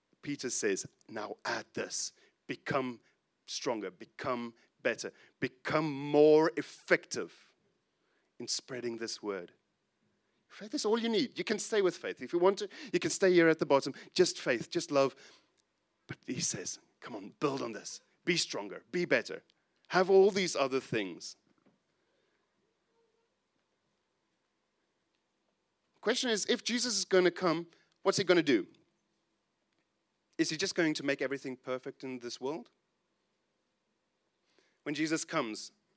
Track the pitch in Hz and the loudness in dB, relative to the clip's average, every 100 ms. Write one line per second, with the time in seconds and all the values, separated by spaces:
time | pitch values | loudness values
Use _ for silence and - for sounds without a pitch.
0 | _ _ 139 143 98 - 107 95 - - | _ _ -10 -6 -4 -2 0 0 -4 -14
1 | - 110 104 - - 110 - - 104 - | -14 -12 -10 -10 -6 -8 -8 -8 -6 -6
2 | - - _ _ - 123 - 143 127 113 | -6 -10 _ _ -12 -10 -4 -4 -4 -8
3 | _ _ _ _ - - 139 110 95 90 | _ _ _ _ -12 -6 -4 -4 -6 -10
4 | 107 - 139 123 117 113 _ _ - 110 | -20 -8 -6 -4 -6 -12 _ _ -4 -4
5 | 104 - - _ 131 - - 156 156 139 | -8 -14 -20 _ -8 -6 -4 -2 -2 -6
6 | 147 147 151 151 160 - - - - 170 | 0 6 8 8 4 -2 -8 -14 0 0
7 | - 123 87 - - _ _ _ _ _ | 0 -8 -8 -12 -20 _ _ _ _ _
8 | _ _ _ _ 123 - - 123 120 113 | _ _ _ _ -6 -6 -6 -8 -6 -6
9 | 113 - 104 95 87 _ _ _ _ _ | -8 -6 -6 -6 -8 _ _ _ _ _
10 | _ _ _ _ _ - 214 294 - 226 | _ _ _ _ _ -18 -8 -4 0 0
11 | 233 214 139 - 185 208 - 220 185 - | 2 0 0 -4 -4 -2 0 2 2 0
12 | 101 92 127 175 180 196 208 - 254 175 | -8 -8 -4 4 4 4 -4 -12 -4 -2
13 | 175 - 190 180 165 160 151 139 139 - | 0 2 6 8 6 4 4 4 2 -8
14 | - - 175 - 151 120 - 170 - 143 | -6 2 2 2 -2 -2 -2 -6 0 2
15 | 135 - - - _ _ _ _ _ _ | 2 0 -18 -20 _ _ _ _ _ _
16 | - - - - - 98 90 - _ _ | -16 -14 -10 -4 -4 -4 -8 -12 _ _
17 | - 110 98 - 147 135 120 104 - - | -14 -14 -14 -6 -4 -4 -6 -10 -12 -16
18 | _ _ - 170 - 113 101 90 - 180 | _ _ -2 0 -2 -4 -8 -12 -8 -4
19 | 175 123 104 85 - _ _ _ _ 180 | 0 0 0 -10 -14 _ _ _ _ 0
20 | 185 190 196 196 175 - 135 131 - 117 | 6 8 8 4 0 0 0 -2 -2 -4
21 | 95 82 - - _ _ _ _ _ _ | -4 -8 -14 -18 _ _ _ _ _ _
22 | _ _ _ _ _ _ _ _ _ 466 | _ _ _ _ _ _ _ _ _ _
23 | 453 453 453 _ _ _ _ _ _ _ | _ _ _ _ _ _ _ _ _ _
24 | _ _ _ _ _ _ _ _ _ _ | _ _ _ _ _ _ _ _ _ _
25 | _ _ _ _ _ _ _ _ _ _ | _ _ _ _ _ _ _ _ _ _
26 | 208 247 254 214 - 240 - 240 247 202 | -2 0 0 0 0 -2 -2 -2 0 -2
27 | 190 190 180 - 185 165 170 _ _ _ | 2 4 4 2 0 -2 -4 _ _ _
28 | 190 190 180 180 147 113 - - _ _ | 0 0 4 4 6 2 2 -12 _ _
29 | _ _ _ _ _ _ _ _ _ _ | _ _ _ _ _ _ _ _ _ _
30 | _ _ _ - 156 156 190 - 160 151 | _ _ _ -4 -2 -2 -4 0 0 0
31 | 139 139 135 139 139 123 - 127 139 - | -2 -2 -2 -4 -6 -10 -6 -6 -8 -12
32 | 131 127 120 - 170 226 240 _ _ _ | -10 -8 -10 -8 -6 -6 -10 _ _ _
33 | _ _ _ _ _ _ _ _ _ _ | _ _ _ _ _ _ _ _ _ _
34 | _ _ _ _ _ _ _ _ 147 151 | _ _ _ _ _ _ _ _ -6 -4
35 | 160 160 - 160 117 104 - - _ | 0 -2 -2 -2 -2 -6 -12 -18 _